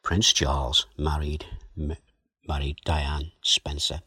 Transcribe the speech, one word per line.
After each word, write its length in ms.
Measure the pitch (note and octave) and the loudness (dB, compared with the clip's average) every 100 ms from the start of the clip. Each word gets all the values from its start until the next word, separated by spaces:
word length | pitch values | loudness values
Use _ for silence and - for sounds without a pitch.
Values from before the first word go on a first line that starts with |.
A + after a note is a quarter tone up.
Prince 280 | - F2+ - | 0 2 4
Charles 540 | - C#2 C#2 B1 - - - | 4 2 2 2 0 0 -2
married, 500 | D2+ D2 D2 D2+ - - - - | 0 0 -2 -4 -8 -12 -12 -6
m-, 200 | D2+ D#2 _ _ _ _ - | -6 -6 _ _ _ _ -4
married 320 | D2 C#2+ D2+ | -2 -2 -4
Diane 480 | - D#2 C#2+ D2 D#2 _ | 0 0 0 -2 -6 _
Spencer. 600 | - - - D2 - D#2 | 2 2 0 -4 -4 -4